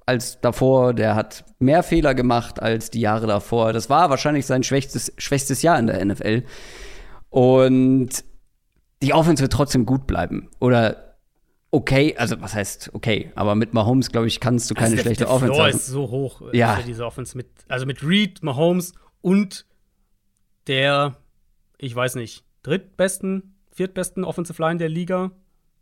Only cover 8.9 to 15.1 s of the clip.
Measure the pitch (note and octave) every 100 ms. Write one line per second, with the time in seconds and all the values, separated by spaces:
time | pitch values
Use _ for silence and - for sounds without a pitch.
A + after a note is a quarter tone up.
8.9 | _ C3+ D3 D#3+ D3 C3+ - C#3+ C3+ A2
9.9 | C3 - F2+ F2 - - - B2 A#2+ A2+
10.9 | - - _ _ _ _ _ _ D3 -
11.9 | C3+ D3+ - A2+ F#2 F#2+ G#2 G2 - -
12.9 | G#2+ - G2+ - - G2+ G#2+ A2+ A#2 G#2+
13.9 | C3 B2 A#2 A#2 - A#2+ A#2+ - G#2 A2+
14.9 | A2+ A#2